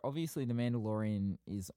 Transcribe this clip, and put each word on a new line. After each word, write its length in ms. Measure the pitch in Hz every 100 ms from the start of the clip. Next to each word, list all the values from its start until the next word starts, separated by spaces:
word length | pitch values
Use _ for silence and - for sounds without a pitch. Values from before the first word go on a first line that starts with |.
| 139
obviously 400 | 147 160 151 123
The 80 |
Mandalorian 840 | 120 120 120 107 107 107 104 98 90 -
is 220 | 98 92